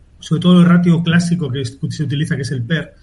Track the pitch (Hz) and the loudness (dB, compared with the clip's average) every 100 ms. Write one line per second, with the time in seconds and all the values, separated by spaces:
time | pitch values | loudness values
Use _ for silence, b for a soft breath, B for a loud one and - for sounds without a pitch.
0 | _ _ - 156 175 180 175 175 175 160 | _ _ -6 -2 4 6 6 4 4 2
1 | - 170 - 170 139 139 127 - 135 - | 2 0 0 -2 -4 -6 -6 -8 -10 -6
2 | 143 143 156 135 - 135 117 160 - _ | -4 -4 -4 -4 -6 -6 -4 -6 -6 _